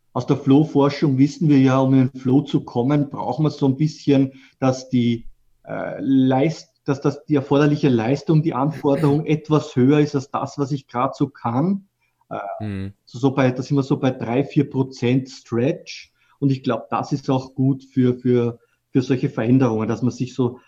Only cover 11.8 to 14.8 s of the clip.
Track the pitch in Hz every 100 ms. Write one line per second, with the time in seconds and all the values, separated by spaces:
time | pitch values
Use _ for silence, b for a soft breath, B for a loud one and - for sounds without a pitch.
11.8 | - _ _ _ - 104 101 - 107 98
12.8 | 98 - _ 120 135 135 127 127 131 143
13.8 | 131 127 131 127 113 123 - 151 131 131